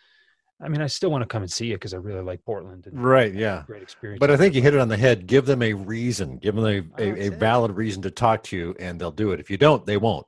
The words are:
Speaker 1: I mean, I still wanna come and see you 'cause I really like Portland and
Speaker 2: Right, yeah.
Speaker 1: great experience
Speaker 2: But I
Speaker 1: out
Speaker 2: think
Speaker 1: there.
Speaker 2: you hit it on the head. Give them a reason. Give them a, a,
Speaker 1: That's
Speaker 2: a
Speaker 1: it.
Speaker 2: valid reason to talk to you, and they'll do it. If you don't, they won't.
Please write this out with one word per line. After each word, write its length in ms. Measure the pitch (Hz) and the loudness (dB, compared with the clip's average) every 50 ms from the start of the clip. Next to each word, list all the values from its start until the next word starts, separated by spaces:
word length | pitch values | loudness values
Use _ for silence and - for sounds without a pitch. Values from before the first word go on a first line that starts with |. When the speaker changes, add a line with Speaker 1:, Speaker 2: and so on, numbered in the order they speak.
| _ _ _ _ _ _ _ _ _ _ _ _ | _ _ _ _ _ _ _ _ _ _ _ _
Speaker 1:
I 60 | - - | -8 -6
mean, 100 | 156 147 | -4 -4
I 40 | 156 139 | -4 -4
still 220 | - - - 185 | -4 -4 -2 -2
wanna 160 | 151 135 117 | -2 -2 -4
come 160 | - - 113 | -4 -6 -6
and 100 | 98 87 | -6 -6
see 160 | - - 117 117 | -8 -8 -6 -6
you 100 | 107 90 | -6 -8
'cause 140 | - 101 92 | -8 -10 -12
I 20 | 92 | -10
really 240 | 90 104 101 92 | -10 -10 -10 -10
like 220 | 92 90 90 87 _ | -8 -10 -10 -10 _
Portland 400 | - 110 98 82 95 92 90 87 | -10 -10 -10 -10 -14 -18 -20 -20
and 180 | - - 131 120 | -16 -8 -2 4
Speaker 2:
Right, 300 | 127 131 131 120 104 95 | 6 6 6 6 4 0
yeah. 300 | 98 110 107 98 90 76 | -2 -2 -2 -4 -6 -8
Speaker 1:
great 160 | - 110 104 | -14 -18 -18
experience 380 | 95 - - _ - 107 104 101 | -20 -20 -20 _ -14 -12 -4 2
Speaker 2:
But 100 | 143 143 | 4 4
I 40 | 143 | 6
Speaker 1:
out 60 | 135 | 6
Speaker 2:
think 140 | 175 196 147 | 6 4 4
Speaker 1:
there. 40 | 131 | 4
Speaker 2:
you 40 | 120 | 4
hit 100 | 147 147 | 4 4
it 40 | 139 | 4
on 100 | 127 113 | 2 2
the 80 | 110 104 | 2 4
head. 280 | 120 131 120 101 90 | 4 4 4 2 2
Give 200 | 90 117 139 127 131 | 2 4 4 4 4
them 160 | 139 123 120 | 2 2 0
a 100 | 110 107 | 0 -2
reason. 640 | 98 98 92 110 113 120 123 117 - 95 73 65 62 | -4 -6 -8 -6 -4 -4 -4 -4 -4 -6 -8 -8 -8
Give 160 | - 101 101 | -4 -4 -2
them 120 | 107 110 | 0 0
a, 120 | 107 104 98 | 0 0 0
a, 40 | |
Speaker 1:
That's 180 | 87 80 - - | -4 -8 -8 -6
Speaker 2:
a 340 | 113 98 107 98 101 101 90 | -4 -4 -4 -4 -4 -4 -2
Speaker 1:
it. 60 | 82 | 0
Speaker 2:
valid 320 | 110 110 117 123 117 110 | 0 2 2 2 2 0
reason 320 | 95 92 113 110 98 95 90 | -2 -4 -6 -6 -6 -6 -8
to 80 | 98 | -10
talk 320 | - - 123 117 113 107 - | -4 0 2 2 2 2 -2
to 140 | - - 92 | -8 -8 -6
you, 180 | 85 85 - - | -6 -6 -8 -10
and 200 | 92 90 87 85 | -10 -10 -10 -8
they'll 80 | 90 85 | -8 -8
do 200 | 76 76 110 104 | -6 -4 -2 -2
it. 80 | 90 78 | -2 -4
If 100 | 76 - | -6 -6
you 80 | 101 95 | 0 4
don't, 260 | 143 151 151 117 - - | 4 6 4 4 2 -2
they 100 | 104 101 | -2 0
won't. 300 | 104 117 98 71 69 | 2 0 0 -2 -6